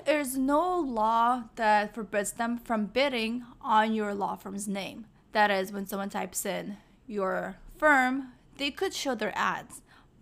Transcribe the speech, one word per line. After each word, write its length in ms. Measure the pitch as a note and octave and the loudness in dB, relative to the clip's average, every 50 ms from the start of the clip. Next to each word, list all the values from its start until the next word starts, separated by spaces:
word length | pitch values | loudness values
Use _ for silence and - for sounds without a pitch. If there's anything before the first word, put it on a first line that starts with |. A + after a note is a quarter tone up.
| - C#4 | 0 0
is 300 | D4+ D4+ D4 B3 B3+ C4+ | 2 2 0 -2 -2 -2
no 420 | C4 C4+ C#4+ D4+ E4+ F4+ F4+ F4+ | 0 2 4 2 2 2 0 0
law 640 | D#4+ C4 A#3+ A3 G#3+ A3 A3+ A3+ A#3 A#3+ B3 B3 A#3 A3+ - - | 0 -2 -2 0 0 2 4 4 4 2 2 0 -4 -10 -6 0
that 360 | A3+ G#3+ G#3+ G#3 G#3 G#3+ - | 2 4 4 4 2 0 -4
forbids 380 | A#3 G#3+ - - G#3 G#3 - | -8 -8 -2 -2 -2 -2 -2
them 260 | - - A#3 A#3 A#3+ A#3 | -2 -4 -2 -2 -2 -4
from 280 | - - A#3 G#3+ G#3+ | -4 -2 -2 -2 -2
bidding 580 | F#3+ - B3 C4+ C#4+ C4 A#3 A3 A3 A#3 B3 A#3+ - - - | 0 0 2 2 2 2 0 -2 -2 -4 -6 -8 -10 -16 -10
on 340 | - C4+ A3 A3 G#3+ A3+ A3 | -2 2 4 4 4 4 2
your 200 | A3 G#3+ G3+ G3+ | 0 0 -2 -2
law 240 | G3+ G3 F3+ F#3+ - | -2 -2 -4 -4 -6
firm's 280 | - G3 G3 G3 G3+ | -8 -10 -8 -8 -6
name. 420 | G#3 F#3+ G3+ F#3 - - - A3 - - _ _ _ - | -4 -4 -4 -6 -8 -10 -12 -16 -20 -20 _ _ _ 2
That 180 | G#3+ G#3 G#3 | 4 4 4
is, 220 | G3+ F#3+ F#3+ G#3 G3+ | 4 2 0 -2 -4
when 140 | G3+ G3 F#3+ | -8 -8 -6
someone 220 | - G3 G3 G3+ | -6 -6 -6 -4
types 360 | - G3+ F#3 F#3 - - - | -6 -6 -6 -6 -6 -6 -4
in 320 | G#3 F3+ F3+ E3+ F#3+ G3+ - - _ _ _ _ | -4 -4 -4 -4 -8 -10 -12 -16 _ _ _ _
your 520 | - G#3+ G3+ F#3+ F#3 F#3 F3+ F3+ F#3 F#3+ - - - - - | -8 -4 -2 -2 0 0 -2 -4 -6 -10 -12 -18 -18 -6 2
firm, 540 | D#4 D4+ D4 C4+ B3+ B3+ C4 C4+ C4+ B3+ - - _ - - | 4 6 6 6 6 2 0 -2 -4 -8 -14 -20 _ -18 -8
they 160 | - C#4 C#4+ | -4 -4 -4
could 220 | C4+ - F#4+ F#4+ - | -2 -2 -4 -2 -2
show 200 | - - C#4+ B3+ | -4 -4 -4 -2
their 200 | G#3 G#3 - - | -2 -2 -4 -2
ads, 460 | - G3+ G3 E3+ - - - - - - _ - - - _ _ - | 0 0 0 -2 -4 -8 -12 -16 -20 -20 _ -20 -20 -20 _ _ -20